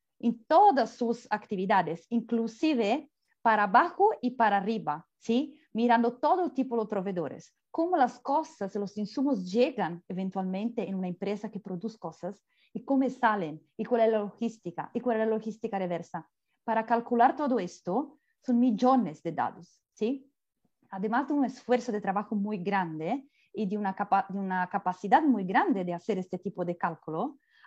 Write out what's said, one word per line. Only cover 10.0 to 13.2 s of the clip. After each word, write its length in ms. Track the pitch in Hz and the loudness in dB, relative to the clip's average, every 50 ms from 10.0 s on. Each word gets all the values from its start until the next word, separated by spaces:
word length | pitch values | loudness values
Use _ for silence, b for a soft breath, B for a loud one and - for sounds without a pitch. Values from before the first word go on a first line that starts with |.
| - | -10
eventualmente 800 | - 185 185 190 190 - 190 190 185 185 190 214 240 226 233 196 | -10 -8 -6 -6 -4 -4 -4 -4 -4 -4 -4 -4 -4 -4 -4 -6
en 80 | - 196 | -4 -4
una 140 | 185 185 180 | -6 -4 -6
empresa 420 | 175 - 196 190 208 202 - 214 | -6 -6 -4 -6 -4 -6 -6 -10
que 80 | - 190 | -10 -12
produce 400 | - - 185 170 220 226 - - | -10 -10 -10 -8 -8 -10 -10 -10
cosas 420 | - 165 160 - - 185 202 - _ _ _ _ _ _ | -12 -14 -12 -10 -10 -12 -12 -12 _ _ _ _ _ _
y 140 | _ - - | _ -12 -2
cómo 240 | - 277 262 269 247 | 0 2 2 2 0
salen, 520 | 262 - | 0 2